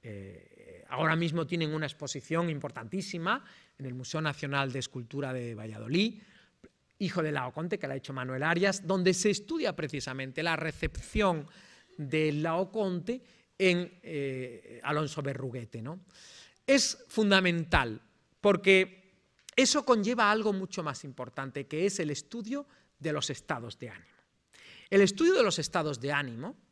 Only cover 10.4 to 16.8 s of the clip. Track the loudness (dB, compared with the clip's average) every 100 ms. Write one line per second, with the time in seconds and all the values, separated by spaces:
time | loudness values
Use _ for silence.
10.4 | -2 0 -2 -4 -6 -6 -4 2 4 2
11.4 | -4 -18 -20 -20 _ -10 -2 2 2 2
12.4 | 0 0 -2 -2 -2 -2 -4 -6 -8 _
13.4 | _ _ 4 4 0 -10 -10 -4 -4 -4
14.4 | -8 -12 -18 -8 -2 0 -2 -4 -6 -4
15.4 | -6 -8 -10 -10 -10 -12 -18 -20 -20 -20
16.4 | -20 _ 4 4